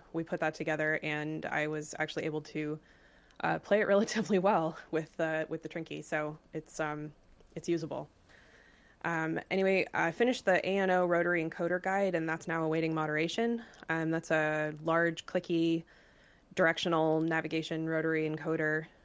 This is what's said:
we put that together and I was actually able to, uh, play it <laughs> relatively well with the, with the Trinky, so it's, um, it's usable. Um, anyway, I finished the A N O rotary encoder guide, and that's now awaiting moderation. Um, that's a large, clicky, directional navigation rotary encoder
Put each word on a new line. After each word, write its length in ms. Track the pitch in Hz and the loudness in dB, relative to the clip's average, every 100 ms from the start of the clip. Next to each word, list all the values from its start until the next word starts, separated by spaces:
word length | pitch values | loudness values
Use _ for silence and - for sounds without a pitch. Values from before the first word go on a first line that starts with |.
| - | -6
we 100 | 165 | -6
put 160 | 160 175 | -4 -2
that 160 | 156 156 | -2 -2
together 440 | 160 156 156 156 | -4 -2 0 0
and 420 | 156 151 151 156 - | -2 -4 -4 -6 -4
I 220 | 156 151 | -2 -2
was 260 | 156 151 - | -4 -6 -6
actually 260 | 156 - 160 | -6 -4 -4
able 160 | 151 | -4
to, 380 | 151 156 151 151 - - - - _ - | -6 -6 -6 -6 -12 -20 -20 -20 _ -6
uh, 180 | 160 165 | -2 -2
play 220 | - 202 | 2 2
it 60 | 208 | 4
<laughs> 0 | |
relatively 520 | 202 226 220 202 202 | 4 4 0 0 2
well 360 | 190 202 160 - - | 4 4 2 -4 -4
with 260 | 160 156 - | -4 -4 -4
the, 280 | 160 156 156 | -2 -2 -4
with 140 | 160 | -6
the 80 | - | -8
Trinky, 340 | 170 160 151 | -8 -8 -10
so 320 | 156 156 151 156 _ 160 | -4 -4 -4 -8 _ -10
it's, 240 | 156 - | -8 -4
um, 320 | 156 151 151 - - - - - | -4 -4 -8 -12 -20 -20 -16 -8
it's 140 | 156 | -2
usable. 400 | 170 151 135 135 _ _ - - - - - - - 165 | -2 -2 -6 -8 _ _ -20 -20 -20 -20 -20 -20 -8 -4
Um, 340 | 165 160 160 - | -2 -2 -2 -2
anyway, 340 | 190 190 190 - | 2 4 4 2
I 160 | - 165 | 0 0
finished 360 | 160 240 247 - | 2 2 2 2
the 120 | 180 - | 2 4
A 100 | 196 | 0
N 120 | 190 | 2
O 160 | 180 180 | 4 4
rotary 420 | 170 170 175 160 | 4 2 2 0
encoder 340 | - 170 180 | -2 -2 0
guide, 320 | 190 196 196 | 0 0 2
and 160 | 175 160 | 0 0
that's 180 | 165 - | -4 -2
now 160 | 165 | 0
awaiting 300 | 160 160 160 | 2 2 2
moderation. 680 | 160 156 151 165 196 233 233 226 - - | 0 0 0 0 0 0 -2 -6 -12 -4
Um, 220 | 160 160 | -2 0
that's 180 | 165 165 | 0 0
a 440 | 160 156 156 156 151 | 2 2 0 -2 -4
large, 420 | 160 165 170 165 - | 0 4 2 0 -4
clicky, 580 | 185 - 170 165 165 - - - - - _ - | -4 0 2 2 2 -2 -18 -20 -20 -20 _ -8
directional 680 | - 170 170 185 165 160 160 | 2 4 4 2 2 4 2
navigation 680 | 160 160 156 160 156 160 160 | 2 0 -2 -2 -2 -4 -2
rotary 420 | 160 160 160 156 | 0 0 0 0
encoder 560 | 156 165 160 156 156 160 - | -2 -2 0 0 0 -4 -14